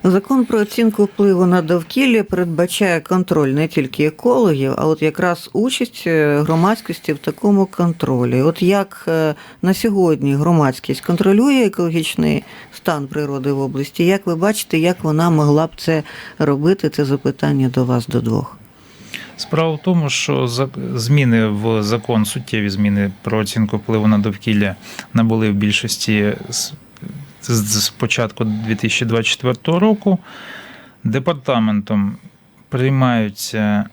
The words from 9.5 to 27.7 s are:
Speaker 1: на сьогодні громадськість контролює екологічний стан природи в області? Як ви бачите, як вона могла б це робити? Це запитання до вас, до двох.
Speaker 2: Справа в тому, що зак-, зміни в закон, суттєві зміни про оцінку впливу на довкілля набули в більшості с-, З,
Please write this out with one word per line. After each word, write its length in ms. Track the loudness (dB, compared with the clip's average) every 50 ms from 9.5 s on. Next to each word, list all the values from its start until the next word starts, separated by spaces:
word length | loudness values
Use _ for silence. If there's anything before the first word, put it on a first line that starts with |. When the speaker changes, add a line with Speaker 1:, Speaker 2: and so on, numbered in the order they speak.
| -10 -2
Speaker 1:
на 120 | 0 0 0
сьогодні 600 | 2 0 0 2 2 2 2 2 2 0 0 0
громадськість 680 | 2 2 4 4 4 4 2 0 -4 -6 -6 -6 -4
контролює 640 | -2 -2 0 2 2 4 4 4 4 4 4 4 2
екологічний 800 | 2 0 0 -2 0 0 -2 -2 -2 -2 0 0 0 0 -2 -4 -8 -20 -20 -20 -20
стан 340 | -20 -6 _ -2 -2 -2 -4
природи 460 | -6 -6 -6 -4 -4 -4 -4 -2 -2
в 80 | -2 -2
області? 460 | -2 -4 -4 -6 -6 -6 -2 0 2
Як 200 | 2 2 0 0
ви 100 | -4 -2
бачите, 420 | 0 0 0 0 -2 -4 -2 0 0
як 260 | 2 0 0 0 -2
вона 260 | 0 0 2 2 2
могла 360 | 4 4 4 4 4 2 2
б 40 | 0 -6
це 260 | -6 -2 -2 -2 -2 -4 -8 -16 -18 -18 -18 -4 -2
робити? 500 | 0 0 0 2 2 2 2 2 0 -4
Це 160 | -2 -2 0
запитання 640 | 0 0 0 0 -4 -2 -2 -2 0 2 2 0 2
до 160 | 2 0 0
вас, 220 | 2 0 -2 -2
до 140 | -2 -4 -2
двох. 360 | 0 0 -2 -2 -2 -6 -14 -20 -20 -20 _ -20 -20 -20 -20 -20 -20 -16 -16 -16 -16 -16 -14
Speaker 2:
Справа 380 | -14 -8 -4 -2 0 0 0 -2
в 40 | -2
тому, 280 | 0 0 2 2 2 0
що 360 | -2 -4 -2 -2 0 0 0
зак-, 520 | -2 -2 -4 -4 -4 -4 -10 -8 -6 -6 -4
зміни 480 | 0 2 2 4 4 4 4 2 2
в 360 | 0 0 -2 0 0 0 0
закон, 420 | 0 0 -2 -2 0 0 0 0 0
суттєві 460 | 0 -4 -8 -6 -4 -4 -2 -2 -2
зміни 400 | -2 0 0 2 2 2 0 -2 -4 -6
про 160 | -6 -2 -2 -2
оцінку 380 | -2 -2 0 -2 0 0 -2
впливу 300 | -4 -2 -2 0 2 4
на 120 | 4 2 4
довкілля 580 | 2 0 -4 -4 -2 0 0 0 0 -2 -4 -8 -14 -16 -16 -16 -16 -2 0
набули 360 | 2 2 2 2 2 2 0
в 40 | 2
більшості 800 | 2 0 0 0 -2 -2 -4 -6 -4 -2 0 0 2 2 0 -2 -4 -10 -10
с-, 220 | -8 -8 -8 -8 -10 -18 -20 -20 -20 -18 -16 -16 -14 -16 -18 -18 -20 -16 -4
З, 360 | -2 0 0 0 0